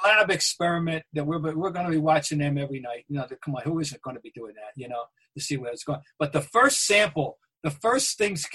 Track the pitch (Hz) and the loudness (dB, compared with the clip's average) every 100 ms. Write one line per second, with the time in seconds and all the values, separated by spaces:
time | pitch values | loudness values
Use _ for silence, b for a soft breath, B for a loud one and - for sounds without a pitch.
0 | 202 214 196 180 - - 175 170 165 160 | 6 6 4 2 0 0 0 0 -2 -4
1 | - 151 147 165 156 156 190 175 175 160 | -4 -4 -2 -2 -2 -2 -2 -2 0 2
2 | 156 156 - 147 147 143 139 135 123 117 | 4 4 2 0 0 0 -2 -6 -8 -10
3 | - 143 123 196 - 131 135 165 147 135 | -8 -8 -6 -10 -8 -6 -2 -2 -4 -8
4 | 135 123 113 120 113 107 107 131 123 117 | -12 -12 -14 -16 -16 -16 -16 -14 -10 -8
5 | 117 _ _ 139 - 139 123 120 - - | -10 _ _ -10 -4 -4 -4 -8 -6 -8
6 | b - 147 156 - 226 269 - - 208 | b -4 -2 -2 2 6 6 4 4 4
7 | 208 156 139 - _ _ 156 147 226 254 | 4 2 -2 -4 _ _ -6 -2 2 2
8 | - - 208 170 - | 0 0 0 -2 -4